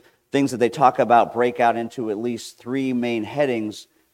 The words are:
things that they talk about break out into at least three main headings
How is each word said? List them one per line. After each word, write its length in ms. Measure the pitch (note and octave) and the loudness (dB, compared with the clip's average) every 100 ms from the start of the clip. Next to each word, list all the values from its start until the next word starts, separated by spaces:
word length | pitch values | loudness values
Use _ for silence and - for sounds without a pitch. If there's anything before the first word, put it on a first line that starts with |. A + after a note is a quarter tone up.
| _ _ _ | _ _ _
things 180 | C#3 C#3 | 0 0
that 60 | A#2 | 0
they 140 | A#2 | 0
talk 280 | - B2 C3 | 4 4 4
about 360 | A#2 A#2 G2+ | 4 4 4
break 260 | A#2 B2 A#2+ | 0 0 2
out 160 | A#2 A2+ | 0 0
into 340 | A2+ - A2 | -6 -8 -6
at 60 | G#2 | -4
least 420 | A#2+ A#2 - - | -6 -8 -12 -16
three 340 | A#2+ C3+ C3 | -8 -4 -2
main 320 | B2 A#2+ B2+ | -2 -2 -4
headings 640 | G#2 C#3+ C#3 A#2 G#2+ - - _ _ | -4 -2 -2 -2 -6 -10 -18 _ _